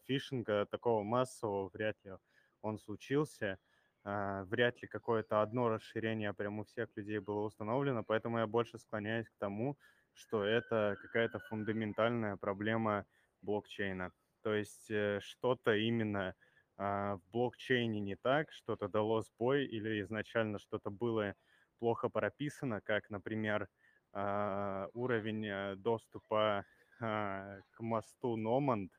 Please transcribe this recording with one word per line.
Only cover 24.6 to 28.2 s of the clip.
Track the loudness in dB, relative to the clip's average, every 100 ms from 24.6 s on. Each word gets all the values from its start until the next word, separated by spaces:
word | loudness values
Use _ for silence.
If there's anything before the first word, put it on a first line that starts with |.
| -2 -4 -6
уровень, | -4 0 0 0 -2 -2
э, | -2 -4 -2
доступа, | 0 0 -2 -16 0 4 4 2 -2 _ _ -6
а, | -2 0 -2 -4 -8 -14 -16
к | -10
мосту | -2 -2 -4 -4